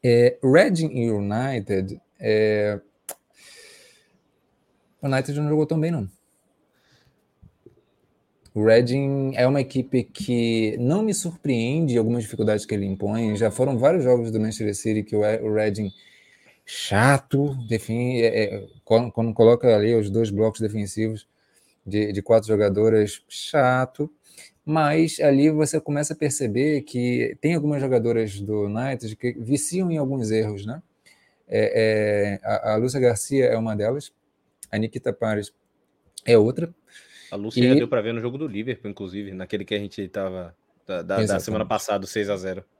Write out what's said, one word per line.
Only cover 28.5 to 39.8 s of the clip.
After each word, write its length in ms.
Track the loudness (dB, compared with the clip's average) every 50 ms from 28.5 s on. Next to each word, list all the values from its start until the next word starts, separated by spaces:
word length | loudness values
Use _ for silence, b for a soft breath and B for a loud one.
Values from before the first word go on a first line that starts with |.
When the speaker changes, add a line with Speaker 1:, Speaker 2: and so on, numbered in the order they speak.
| -2 -2 -2
Speaker 1:
United 520 | -2 -2 -4 -4 -4 -6 -6 -8 -12 -12
que 180 | _ -6 -6 -6
viciam 580 | -6 -4 -2 -2 -2 -2 -4 -4 -2 -2 -2
em 60 | -2 -2
alguns 340 | -2 -2 -2 -4 -2 0
erros, 340 | 0 0 0 -2 -4 -6 -8
né? 160 | -10 -12 -12 -14 _ _ _ b b b b b b b b b _
É, 920 | 0 0 0 2 2 2 2 2 2 2 0 0 0 0 0 -2 -2 -6
é, 60 | -4 -4
a, 260 | -4 -2 0 0 0
a 20 |
Lúcia 240 | 0 0 0 0 2
Garcia 460 | 2 2 2 0 -4 -2 0 2 2
é 100 | 2 2
uma 200 | 0 -2 -4 -4
delas, 360 | -2 -2 -2 -2 -4 -8 -12 _ _ _ _ _ _ _ _ _ _ -16 _
a 60 | -4 -4
Nikita 360 | -4 -4 -6 -6 -6 -6 -6
Pares 400 | -4 -4 -2 -2 -4 -4 -8 _ _ _ _ _ _ _ _ _ _ _ _ _ -12 _
é 100 | 6 6
outra. 380 | 6 6 4 2 -2 -6 -6 -8 _ _ B B B B B B B B B
Speaker 2:
A 60 | -10
Lúcia 280 | -8 -8 -4 0 2 4
já 120 | 6 6
Speaker 1:
E 0 |
Speaker 2:
deu 120 | 4 4 2
pra 140 | -2 -2
ver 120 | -2 -2 -4
no 60 | -4
jogo 200 | -6 -6 -8 -6
do 80 | -10 -8
Liverpool, 420 | -6 -8 -6 -6 -8 -8 _ -14
inclusive, 420 | -12 -10 -12 -10 -10 -10 -12 -10
naquele 320 | -12 -12 -10 -6 -6 -8 -6
que 120 | -4 -6
a 40 |
gente 280 | -6